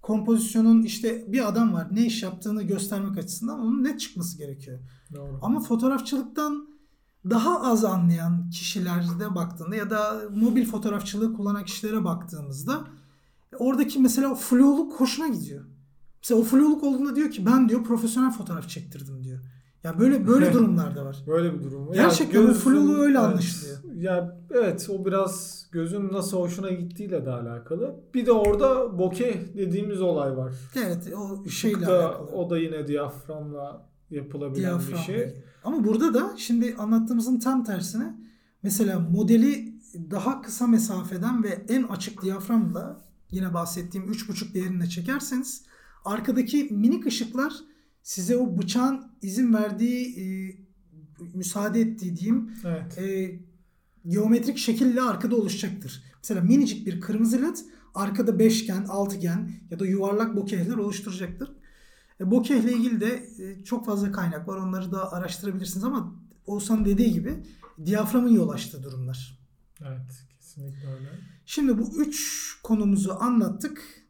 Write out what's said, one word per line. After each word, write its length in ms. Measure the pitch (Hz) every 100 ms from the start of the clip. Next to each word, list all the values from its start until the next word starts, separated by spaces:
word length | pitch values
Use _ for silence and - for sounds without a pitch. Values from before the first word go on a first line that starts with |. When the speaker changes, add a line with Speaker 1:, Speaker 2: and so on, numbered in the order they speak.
Speaker 1:
Kompozisyonun 800 | - 214 214 226 - 226 226 226
işte 420 | 226 - 226 226 -
bir 200 | 247 214
adam 240 | 220 233
var, 160 | 170 170
ne 140 | 196 233
iş 160 | -
yaptığını 400 | 190 - 214 214
göstermek 560 | 180 196 196 202 196 196
açısından 420 | 160 - 233 302
onun 240 | 226 277
net 160 | 269 -
çıkması 380 | - 185 170 151
gerekiyor. 400 | 143 139 131 127 - - _
Speaker 2:
Doğru. 240 | 143 139 135
Speaker 1:
Ama 180 | 202 302
fotoğrafçılıktan 1080 | - 226 262 269 - 277 - - 302 294 - - _ _ _ _ 185
daha 320 | 233 285 349
az 220 | 254 226
anlayan 680 | 214 185 175 170 170 175 175
kişilerde 840 | - - 196 175 175 175 170 208
baktığında 420 | 180 170 - 160 214
ya 140 | 196
da 320 | 214 214 214 214
mobil 320 | 202 233 262 226
fotoğrafçılığı 680 | 202 214 202 - 202 226
kullanan 300 | 220 202 202
kişilere 400 | 196 - 214 214
baktığımızda 800 | 175 170 - 156 139 139 220 294 302 - _ _ _ _ _ -
oradaki 400 | 247 269 285 277
mesela 340 | 254 247 277
o 20 |
fluluk 680 | 247 - 247 285 285 - -
hoşuna 280 | 254 277 311
gidiyor. 360 | 196 - 139 - - _ _ - -
Mesela 180 | - 226
o 40 |
fluluk 400 | 226 262 294 294
olduğunda 320 | 285 254 277 254
diyor 140 | 302
ki, 160 | - 190
"Ben," 220 | 262 233
diyor, 160 | 233
"profesyonel 460 | 233 226 226 226 262
fotoğraf 380 | 226 170 165 135
çektirdim," 560 | - - - 135 131
diyor. 140 | 131 127 - - _ _
Ya 140 | 165 165
böyle, 280 | 254 277 190
böyle 260 | 262 220
Speaker 2:
<laughs> 20 |
Speaker 1:
durumlar 420 | 240 214 170 - 139
da 80 |
var. 200 | 139 135 151
Speaker 2:
Böyle 280 | 160 170
bir 100 | 147
durum 240 | 135 139 143
var. 60 |
Speaker 1:
Gerçekten 460 | 190 330 - 302 196
Speaker 2:
Ya 100 | 233
Speaker 1:
o 40 |
fluluğu 320 | - 262 294 294
Speaker 2:
gözün, 160 | 294
Speaker 1:
öyle 160 | 285 269
Speaker 2:
evet. 100 | 208
Speaker 1:
anlaşılıyor. 500 | 180 - - 147 139 349
Speaker 2:
Ya 460 | 196 180 180 175 - -
evet, 380 | 247 208 170 -
o 140 | 190
biraz 600 | 185 190 190 185 - - -
gözün 400 | 170 165 202 196
nasıl 240 | 196 170 190
hoşuna 340 | 175 175 190
gittiğiyle 560 | 180 170 - 208 170 127
de 40 |
alakalı. 680 | 120 117 117 - 165 262 - -
Bir 120 | 254 233
de 60 |
orada 680 | 226 208 208 269 262 240 180
bokeh 560 | 180 175 247 190 - 196
dediğimiz 460 | 185 185 208 196
olay 340 | 185 151 139 131
var. 180 | 131 - - 262
Speaker 1:
Evet, 360 | 202 170 170 190
o 320 | 196 196 175
şeyle 280 | - 220 196
Speaker 2:
Işıkta, 300 | 175 180 165
Speaker 1:
alakalı. 200 | - -
Speaker 2:
o 240 | 190 170
da 80 | 170
yine 280 | 165 156 143
diyaframla 1040 | 147 143 131 - 156 147 147 139 - - _ _
yapılabilen 440 | 147 139 147 143
bir 60 | 139
Speaker 1:
Diyafram 380 | 185 175 - 170
Speaker 2:
şey. 180 | 180 214
Speaker 1:
peki. 280 | 247 - - _
Ama 200 | 220 311
burada 300 | 208 226 320
da 200 | 240 381 -
şimdi 380 | - 233 233 220
anlattığımızın 600 | 214 226 226 240 233 247
tam 260 | 240 262
tersine 520 | 226 185 170 220 320 - - _ _ _
mesela 380 | 196 196 208 185
modeli 800 | 165 190 196 226 277 285 - - - 170 160
daha 320 | 196 247 269
kısa 240 | - - 240
mesafeden 760 | 226 196 185 - 180 226 247
ve 60 | 208
en 340 | 180 - 262
açık 400 | 233 196 - -
diyaframla 840 | 190 190 - 226 175 170 - - - _ _
yine 240 | 185 185
bahsettiğim 560 | 170 170 180 175 190 185
üç 180 | 226 -
buçuk 260 | 180 220
değerinle 320 | 185 185 180 170
çekerseniz 800 | 170 170 277 - 254 262 - - _ _ _
arkadaki 600 | - 214 247 254 233 285
minik 420 | 285 208 226 339 294
ışıklar 460 | - 226 247 294 - - _ _ _
size 340 | - - 180 247
o 220 | 254 175
bıçağın 440 | 175 233 262 269 - -
izin 320 | 196 208 247
verdiği, 680 | 214 208 190 233 247 247 185
e, 40 | 190 190 190 196 - _ 175 160 151 - 175
müsaade 460 | 185 180 208 208 233
ettiği 360 | 220 - 180 170
diyeyim, 360 | 202 254 - -
Speaker 2:
Evet. 340 | 175 160 170 170
Speaker 1:
e, 420 | 190 190 190 175 - _ _ _ _ _ 170
geometrik 520 | 196 220 240 254 -
şekille 440 | - 226 262 240
arkada 340 | 247 180 226 233
oluşacaktır. 680 | 196 - 196 - - - - _
Mesela 240 | - 196
minicik 460 | 180 269 269 - 190
bir 140 | 170
kırmızı 420 | - 214 226 240
led 140 | 302 - - - _
arkada 440 | - 202 196 233 180
beşgen, 460 | 220 - - 190
altıgen 640 | 196 196 202 175 170 180 226 - -
ya 80 | 170
da 80 | 190
yuvarlak 500 | 196 196 208 226 190
bokehler 400 | - 190 170 233
oluşturacaktır. 760 | 202 - 214 185 175 - 277 - - _ - _ _ _
E, 100 | 185
bokehle 420 | 240 233 262 226
ilgili 280 | 240 240 220
de, 280 | 214 247 - -
e, 260 | 190 196
çok 220 | - 233 226
fazla 260 | 202 202
kaynak 360 | 196 175 156 165
var. 80 | 190
Onları 360 | 185 185 185
da 200 | 190 190
araştırabilirsiniz 720 | 175 175 - 202 185 - 190
ama 300 | 240 269 175 - - _ -
Oğuzhan'ın 380 | 208 - 220
dediği 280 | 208 196 233
gibi 300 | 170 233 311 - - - -
diyaframın 460 | 156 208 214 254 240
yol 180 | 214 156
açtığı 340 | 143 - 147
durumlar. 560 | 135 127 127 127 - - _ _ _ _
Speaker 2:
Evet, 460 | 143 131 127 131 - _
kesinlikle 500 | - 147 139 135 139
öyle. 140 | 131 135 170 - - -
Speaker 1:
Şimdi 320 | - 277 214
bu 240 | - -
üç 420 | 294 - - - - -
konumuzu 540 | - 220 202 196 196 190
anlattık. 600 | 247 233 180 - 294 - - -